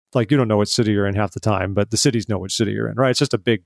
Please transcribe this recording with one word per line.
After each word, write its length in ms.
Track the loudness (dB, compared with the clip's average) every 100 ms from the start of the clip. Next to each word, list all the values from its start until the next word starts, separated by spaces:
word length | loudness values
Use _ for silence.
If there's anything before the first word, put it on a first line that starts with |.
| _
like, 180 | -2 2
you 60 | 2
don't 120 | 4
know 100 | 2
which 100 | 2
city 240 | 0 2
you're 140 | 2 0
in 80 |
half 180 | -2 -2
the 80 | -2
time, 320 | -2 0 0
but 180 | -2 -2
the 60 | 0
cities 320 | 0 0 -2
know 100 | -4
which 140 | -4
city 200 | -2 -2
you're 160 | -2 -4
in, 80 | 0
right? 140 | 0
It's 80 | 0
just 140 | 0
a 60 | -2
big 240 | 0 -2